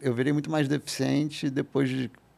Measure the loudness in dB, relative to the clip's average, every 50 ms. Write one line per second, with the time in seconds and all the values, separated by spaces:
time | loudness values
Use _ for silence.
0 | -2 0 2 2 2 2 2 0 0 0 0 0 2 0 0 -2 -2 -6 -4 -2
1 | 0 2 2 2 0 -2 -4 -4 -4 -2 -2 -2 -4 -2 0 0 0 2 0 -2
2 | -4 -6 -8 -14 -20 _ _